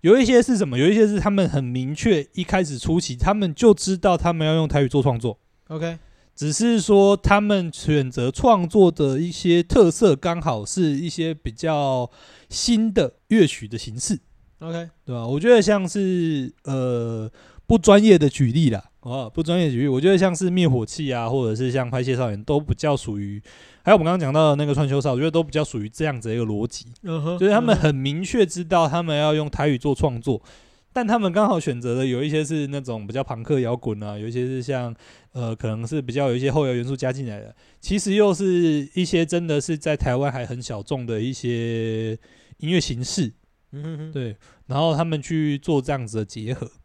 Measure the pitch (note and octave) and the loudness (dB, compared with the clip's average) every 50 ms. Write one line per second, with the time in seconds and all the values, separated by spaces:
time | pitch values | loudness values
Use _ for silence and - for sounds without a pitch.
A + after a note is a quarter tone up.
0 | - E3 G#3+ C4 B3+ A3+ C4 A#3 A#3 - B3 G3 F#3+ C#3+ B2 B2 C#3 E3+ G#3 A3+ | 8 6 6 6 6 6 6 4 4 4 0 0 0 -2 0 2 4 4 6 6
1 | A3 G#3 G#3 G3 D#3 G#3 G3+ G3 F#3 E3+ D#3+ C#3+ C3 B2 B2 B2+ B2+ C3 D3+ - | 4 4 2 0 0 0 2 2 0 0 0 -2 -2 -2 -4 -4 -4 -4 -6 -2
2 | - A#3 G3 D#3 C#3 _ _ - F3 - - F#3+ F#3 D3 C#3 A#2+ - - D#3+ F3+ | 2 2 2 2 0 _ _ -8 -4 -2 0 -2 -2 -2 -6 -8 -4 -2 -2 -2
3 | - - B2+ B2 - F#3 G3+ G#3+ G3+ F3 D3 - A#3+ A3+ G3+ - - F#3+ F#3+ F3+ | -2 -4 -4 -2 0 0 0 0 0 -4 -2 4 6 6 6 6 2 -2 -2 0
4 | - G3+ F3 E3 - F3 E3+ E3 D#3 D#3 D#3 E3 D#3+ D3+ - C#3+ C#3 B2+ - C#3+ | 2 2 2 2 0 -2 0 0 0 2 2 2 0 0 2 0 0 2 2 2
5 | B2 C#3+ B2 A#2 A2+ A#2 G#2+ _ _ _ _ _ _ _ D#3+ D#3 D#3+ E3 E3 D#3 | 2 2 0 0 -4 -6 -8 _ _ _ _ _ _ _ -10 -8 -6 -8 -8 -10
6 | - - _ _ _ _ _ - C#3+ D3+ D3 - A3 A#3+ A#3 A3 F3+ - G#3 G3 | -16 -20 _ _ _ _ _ -6 -4 -4 -2 0 2 2 2 2 2 4 6 6
7 | G3 G3 G3+ G3 - - G3+ G#3 G#3 G#3 G#3 G3 F3 E3 - - - - D3+ D3 | 8 6 4 4 4 2 4 4 4 2 0 0 0 -4 -8 -6 -2 0 2 2
8 | C3+ C3 B2 - A#2+ B2+ - - - B3 A3+ F#3+ F3 D#3+ - G#3 F#3+ F3 E3 - | 0 -2 -4 -4 -4 -4 -2 2 4 4 4 4 2 2 6 6 6 6 6 2
9 | D3+ C#3 C3+ C3+ E3 F3 E3 - - F3+ E3+ E3+ E3+ _ - B3+ G#3 E3+ D#3 - | -2 0 0 -2 -2 -4 -6 -2 0 2 2 2 2 _ 6 6 6 6 4 4
10 | A#3 G3 D3 C3+ - F3+ E3+ F3 D3 D#3+ B2+ G#2+ G2+ - - F#3+ F3+ D#3 C#3+ C3+ | 4 4 4 2 0 -4 -4 -2 -4 -4 -4 -4 -6 -6 -2 0 0 0 0 -2
11 | E3+ E3+ - - D#3+ D#3+ D#3+ D3 _ C3 A2 - - D#3+ D#3 D3 C#3+ C3+ C3 B2+ | -4 -6 -6 -4 -6 -6 -6 -8 _ -14 -12 -6 -4 -4 -2 -2 -2 -2 -2 -2
12 | B2 A#2 _ - - - - - _ _ - - - - A#3+ A3 A3+ A3+ F#3+ - | -4 -6 _ -20 -20 -20 -20 -20 _ _ -10 -6 0 0 2 2 2 0 0 0
13 | D#3 B2 _ _ _ _ G#3+ A3+ F3 C#3+ - - - G#2 A2+ A2+ - - G#2+ B2 | 0 0 _ _ _ _ 4 4 4 4 2 -6 -12 -12 -10 -10 -10 -10 -10 -8
14 | - - G2+ - _ _ _ _ _ _ _ _ D#3+ E3 E3 E3+ E3+ E3 _ _ | -4 -4 -4 -4 _ _ _ _ _ _ _ _ -12 -10 -10 -10 -10 -12 _ _
15 | _ - B2 A#2+ A2+ A#2 C3+ D3 E3 A#3 B3 A3+ F#3+ G3+ G#3 G3+ F#3 E3+ - G#3 | _ -10 -8 -8 -6 -4 -4 0 6 6 6 6 6 4 2 2 0 -2 -4 -2
16 | G3 F#3 F#3 F3+ E3+ D#3+ D#3 C#3+ C3 B2+ - _ _ C#3+ C3+ C3+ B2+ B2+ B2 A#2+ | -2 0 0 0 0 0 -2 -2 -4 -6 -10 _ _ -6 -4 -2 -2 -2 -2 -2
17 | A#2 A#2 A2+ A2+ A2 A2 _ - - - _ - _ _ A#3 A3 E3 A3 G3 G3+ | -4 -4 -6 -6 -8 -10 _ -16 -20 -20 _ -20 _ _ 2 4 8 8 8 8
18 | G#3 A3 F#3+ E3 D3+ C#3 - - C#3 A#2+ A#2 D#3 E3 C3 A2 G2 - _ _ _ | 10 8 8 8 6 2 2 2 0 2 2 2 2 2 0 -2 -8 _ _ _
19 | _ A#2+ A#2+ C3+ B2+ G#2+ - E3 D#3+ D#3 E3+ F3+ F3 D#3 B2+ A#2 C3+ C#3+ C3 B2+ | _ -10 -10 -8 -10 -8 -6 -6 -2 0 0 0 0 0 0 0 0 0 0 2
20 | D3 F#3 G3 F3+ F#3+ F#3 F3 D#3 F#3 F3+ F3 F#3 F3 D#3+ C3 B2 A2 - - - | 4 4 4 4 4 2 0 0 -2 0 2 4 4 4 2 2 -2 -6 -8 -8
21 | D3+ C#3 B2+ A#2+ A#2 A#2 B2+ C3+ B2+ A2 A2 A2+ C3 B2+ A#2+ C3+ B2+ A#2+ A#2 B2+ | -6 -4 -4 -4 -2 -2 -2 0 0 0 -2 -2 -2 -2 0 -2 -2 -2 -4 -4
22 | B2+ B2+ B2+ B2 B2+ A#2 G#2 G2+ A2 - D3 D3 D3+ D3+ G2 - - D3+ C#3+ C3 | -2 -2 -2 -2 -2 -4 -4 -6 -4 -2 -2 -2 0 -2 -6 -2 0 -2 -2 -2
23 | - A#2 G#2 G2+ G2+ G2+ G2+ G#2 - - - - - - - _ _ - G#3 G3+ | -2 -6 -8 -6 -8 -8 -10 -12 -14 -18 -20 -20 -20 -20 -20 _ _ 4 4 4
24 | D#3+ E3 F3 F#3 D#3+ C3+ C#3 D#3 D#3 D3+ C#3+ C#3+ D3+ D3 C#3+ C#3+ D3+ C3+ C3+ C#3+ | 4 0 0 0 -2 0 2 4 4 4 4 2 0 0 0 0 0 0 0 0
25 | C3 D3+ B2+ B2 D3 E3 D3+ E3 E3 D3 C3 D3+ D3 - - A2+ G#2 G#2+ - - | 0 0 -2 0 -2 0 0 0 -2 0 -2 -4 -4 -2 -6 -8 -8 -8 -6 -6
26 | D3+ D#3 C#3 A#2+ A2 A#2 A2 A#2+ A#2 G#2+ G#2+ G2+ A2 B2 - - - A#2+ B2 _ | -4 -4 -4 -6 -6 -4 -4 -4 -2 -2 -2 -4 -4 -6 -8 -12 -18 -18 -20 _
27 | - F#3 E3 D#3+ D3 D#3+ F3 F3 F#3 G3+ G#3 A3 A#3+ A#3+ G#3 - - D#3 C#3+ C3+ | -10 -8 -6 -6 -4 -6 -2 0 2 2 4 2 4 2 2 2 2 0 0 0
28 | C3 C#3 C#3+ D#3+ F#3+ F3 - B3 G3+ E3 - E3+ F3 D#3+ F#3 F3 E3 D3 C#3+ E3+ | -2 -4 -4 -4 -6 -2 2 2 2 2 0 -10 -4 0 2 2 2 2 0 -2
29 | F3 E3 D3+ D3 D3+ D3+ D3+ D#3 D3+ D3 - - D3 D3+ C#3 B2 - D3 C#3 - | -2 -2 -2 0 0 2 0 0 -2 -4 -4 -2 0 0 0 0 0 -2 0 0
30 | - D3 B2 A#2 - C#3+ B2 G2 _ - - - _ _ _ _ _ _ _ B3 | 0 -2 -2 -4 -4 -4 -4 -4 _ -14 -20 -20 _ _ _ _ _ _ _ -4
31 | A#3+ G#3 A3+ A#3+ G#3 F#3 E3+ G3+ G#3+ G#3 G#3+ E3+ - D#3+ B2+ A#2+ A#2+ B2 A#2 B2+ | 0 0 0 2 0 0 2 2 2 2 2 0 -2 -4 -6 -4 -4 -4 -2 -2
32 | C3+ C3+ B2 B2 C#3+ D3+ D3 D#3 D#3 C#3+ D#3+ D#3 D3 C#3 C#3 C#3+ C3 B2 A#2 A2 | 0 -2 -2 -2 -2 -2 -2 -2 -2 -2 -4 -4 -4 -4 -6 -8 -8 -8 -10 -8
33 | G#2 G2+ G#2+ C3+ C3+ - B2+ A2+ A#2 - A2+ B2+ B2+ A#2 B2 A#2+ - A#2 G#2+ G#2 | -8 -8 -6 -6 -6 -6 -8 -10 -4 -2 0 0 0 -2 -4 -4 -4 -6 -6 -6
34 | G#2 G#2 G#2 G#2 G#2 A#2 A#2 B2 B2 C3 C3 C3 B2 B2 C#3 B2+ B2 A#2+ A2+ - | -8 -10 -10 -10 -10 -8 -6 -4 -4 -4 -6 -8 -6 -6 -6 -6 -6 -8 -10 -14
35 | - - - _ _ _ _ C3 A#2+ A2+ A2+ - - A2+ A2 A2 A#2 A2+ D#3 D3+ | -20 -20 -20 _ _ _ _ -8 -6 -6 -6 -6 -6 -6 -6 -6 -8 -6 -6 -6
36 | C3+ A#2+ A#2 C#3 C#3+ C3 A#2+ B2 C3 C#3 B2+ D#3 D3 C3 B2+ A#2+ A#2+ B2+ C#3 B2+ | -6 -4 -4 -2 -2 0 -2 0 -2 0 0 0 0 0 -2 -4 -4 -6 -6 -4
37 | - C3 B2+ C3+ C#3 A#2 G#2 G2+ G#2+ G#2+ A2 _ _ _ _ _ - - F#3 G#3 | -4 -6 -6 -6 -8 -10 -10 -12 -16 -18 -20 _ _ _ _ _ -6 -4 -4 -2
38 | - G3+ F#3+ G#3+ G#3 G3+ F#3 D#3 G3 F#3+ F3+ F3 F3 E3 D#3 D3 C#3 C#3+ _ F#3 | -2 0 2 4 4 4 2 0 0 0 2 2 2 2 2 0 -2 -4 _ -4
39 | F3+ D#3 - E3 E3 D3 F3 E3+ E3+ E3 D3+ D3 - - E3 D3 - D#3+ D3+ - | -2 0 0 0 0 0 -2 -4 -2 0 -2 -2 -2 -4 -6 -4 -2 -4 -2 -2
40 | - C#3 B2 C3 C#3 C#3+ B2 C3+ A#2+ G#2+ A#2+ B2 A#2+ - A#2+ G#2 G2+ - D3+ C3 | -2 -2 0 0 -2 -2 -4 -6 -8 -8 -10 -12 -10 -10 -10 -12 -8 -8 -8 -6
41 | B2 A#2 A2+ G#2+ A2 B2+ C3 - - A#2+ A#2+ A#2 A#2 A#2 A#2 A2+ A2+ A2+ A2 A2 | -4 -6 -4 -4 -4 -4 -6 -6 -4 -4 -4 -2 -4 -4 -4 -4 -4 -4 -4 -4
42 | A2+ A2 A2 A2 _ _ _ _ _ _ - _ - D3+ F3+ F3 D3 - B2+ A#2 | -4 -6 -8 -8 _ _ _ _ _ _ -16 _ -4 0 0 0 0 -2 -6 -8
43 | B2+ - - - D#3 A2 - _ _ _ _ _ _ _ - C#3 D3 D#3+ E3 D3 | -8 -6 -4 -4 -4 -4 -6 _ _ _ _ _ _ _ -16 -14 -12 -12 -12 -12
44 | D#3 D#3+ D#3 C#3+ B2+ A2+ G#2 _ _ _ _ _ _ - C3 C#3 D#3+ E3 D#3 C#3+ | -12 -10 -10 -10 -10 -10 -12 _ _ _ _ _ _ -6 -4 0 0 0 0 0
45 | E3+ E3 D#3+ D3+ C3+ - E3 D#3 D#3 D3+ C#3+ C#3 _ - D#3+ C#3 B2+ C#3 C#3+ C3+ | -2 -2 -4 -6 -4 -4 -4 -2 -2 -2 -4 -4 _ -2 -2 0 0 -2 -6 -6
46 | B2 G#2+ A2 A2 G#2+ G2 - A2 A2 A2+ C3 - - - _ _ | -6 -6 -6 -6 -6 -6 -8 -12 -8 -8 -8 -8 -10 -14 _ _